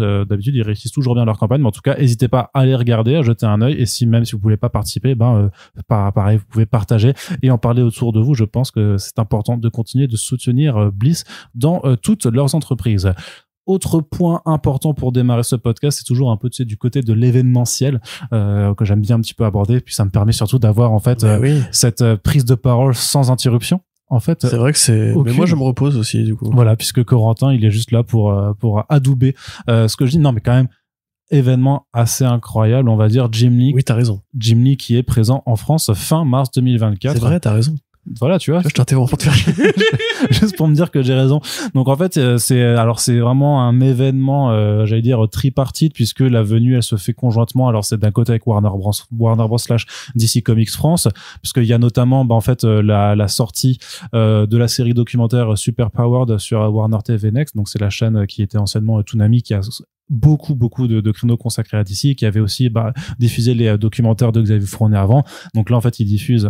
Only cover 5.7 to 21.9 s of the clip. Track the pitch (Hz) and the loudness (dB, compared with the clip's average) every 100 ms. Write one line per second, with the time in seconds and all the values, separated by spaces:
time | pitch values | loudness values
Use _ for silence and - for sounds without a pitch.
5.7 | - - 110 101 104 101 107 - 110 113 | -20 -4 -2 0 0 2 0 0 -2 0
6.7 | 117 98 113 117 139 - 165 131 120 117 | 0 0 2 2 0 -6 -2 0 0 0
7.7 | 120 120 - 117 110 120 135 107 120 131 | 2 0 0 -2 0 0 0 0 -2 -4
8.7 | - 104 98 - - 110 110 104 120 113 | -2 0 -2 -4 -6 -2 -2 -2 -2 -2
9.7 | 120 113 127 135 113 - 127 - 123 151 | -4 -4 -2 -2 -2 -6 -6 -2 0 0
10.7 | 110 104 98 127 170 - - - 117 143 | 0 0 0 0 -2 -6 -20 -18 -4 -2
11.7 | 180 - 123 - 214 123 117 143 160 - | 0 0 -2 0 -2 0 0 0 -2 -4
12.7 | 117 117 101 95 90 - - _ _ - | -4 -2 0 0 -4 -8 -20 _ _ -4
13.7 | 190 - 165 147 - 175 170 - 156 - | -4 0 -2 -2 -2 -2 -2 -2 -2 0
14.7 | 135 156 143 127 123 123 120 120 127 117 | -2 -2 -2 -2 0 2 0 0 -2 -2
15.7 | 110 147 - - 123 135 107 127 - 120 | -2 -2 -4 -4 -2 0 0 -4 -6 -8
16.7 | 104 123 139 113 110 123 123 127 123 120 | -4 -4 -2 0 2 2 2 2 2 0
17.7 | - 131 127 - - 151 113 101 101 101 | -2 -2 -2 -6 -14 -4 -2 0 0 0
18.7 | 101 104 104 101 117 110 - 113 101 101 | 0 0 0 2 0 0 -2 -2 0 2
19.7 | 123 - - 98 107 104 - 104 131 110 | 0 -2 -4 0 2 0 0 0 2 2
20.7 | 107 120 110 123 123 110 104 131 147 127 | 4 2 2 0 0 2 2 2 0 -2
21.7 | - 123 | 0 0